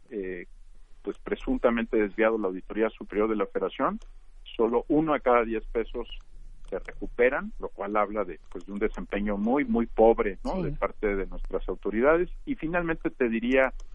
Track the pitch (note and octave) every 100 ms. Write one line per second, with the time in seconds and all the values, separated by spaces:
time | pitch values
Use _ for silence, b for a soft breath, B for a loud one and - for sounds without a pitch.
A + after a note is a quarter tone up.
0 | - G#2+ F#2 F2+ E2 - - - - -
1 | G2+ - - G2+ - B2+ B2 A#2 A#2 A2
2 | G2+ G2+ A2 A2 F#2+ F#2 - G#2+ A2 -
3 | G#2 G2 A2 G#2+ G2 F#2+ F#2+ - D3+ G#3+
4 | - - - - - - A2+ A#2+ - D3+
5 | D#3+ C3+ B2+ A#2+ A2+ A2 - A#2 G#2+ B2
6 | - - - - - - - F#2+ - -
7 | G2+ - B2 D3+ G#3 - F#2+ - G2 G#2+
8 | G2+ G#2+ F2+ D2+ - F#2 G2+ G2+ G#2+ -
9 | - G2+ G#2 G2+ A2 C#3+ B2+ A2+ A2+ -
10 | A2+ A2+ G#2+ F#2 - F#3 D#3 - G2 -
11 | G#2+ G2 F2+ F2+ - F#2+ - F#2 G2+ G#2+
12 | C#3 E3 F3+ - D3+ C3+ D#3+ F3 E3+ D#3+
13 | D#3 - B2 A2+ A#2+ C3 C3 - -